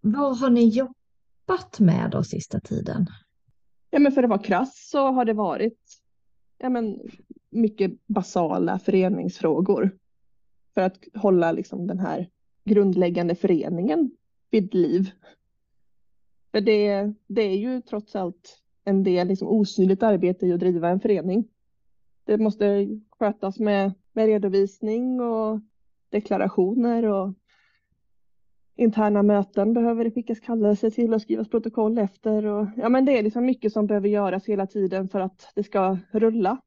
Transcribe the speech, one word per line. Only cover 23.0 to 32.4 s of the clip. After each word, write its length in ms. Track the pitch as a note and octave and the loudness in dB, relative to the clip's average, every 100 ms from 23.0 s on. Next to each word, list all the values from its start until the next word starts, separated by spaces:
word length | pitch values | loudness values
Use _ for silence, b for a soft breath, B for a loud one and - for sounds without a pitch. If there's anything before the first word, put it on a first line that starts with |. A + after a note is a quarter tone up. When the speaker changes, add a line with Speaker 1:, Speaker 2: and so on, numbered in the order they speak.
| - _ | -14 _
Speaker 2:
skötas 400 | G#3+ G3+ G3 F#3+ | -4 -4 -8 -4
med, 340 | G#3+ G3+ G3 F#3+ _ | 0 0 0 -4 _
med 140 | - A3 | -2 2
redovisning 960 | G#3+ G3 F#3+ G3 _ A3 A3+ B3+ B3+ | 2 2 0 0 _ -4 -4 -2 -4
och 400 | A#3+ A3+ G#3+ A3 G#3+ _ _ _ _ | -2 -2 -4 -6 -10 _ _ _ _
deklarationer 920 | G#3 - F#3+ G3 - F#3 A#3 A#3 A#3 | -6 -4 -2 -2 0 0 2 0 0
och 300 | A3+ G3 F#3+ F#3+ _ _ _ _ _ _ _ _ _ _ _ _ _ - | 0 -2 -4 -8 _ _ _ _ _ _ _ _ _ _ _ _ _ 0
interna 460 | A#3+ G#3+ G#3+ G#3 | 0 2 2 4
möten 500 | G#3 G#3 G3 - G3+ | 4 2 0 -2 0
behöver 300 | A#3 A#3 A#3 | 2 0 0
det 60 | A#3 | -2
skickas 300 | A3+ A3+ A3+ | -4 -6 -8
kallelse 500 | - A#3 G#3 G#3 A3+ | -6 0 2 2 0
till 240 | A3 A#3 | 0 0
och 80 | A3 | 0
skrivas 260 | G#3+ A3 A3 | -2 -4 -2
protokoll 500 | A#3 A3+ A3 G#3+ A#3 | -2 -2 -2 0 0
efter. 460 | G3+ _ A3 G#3+ | -2 _ -2 -2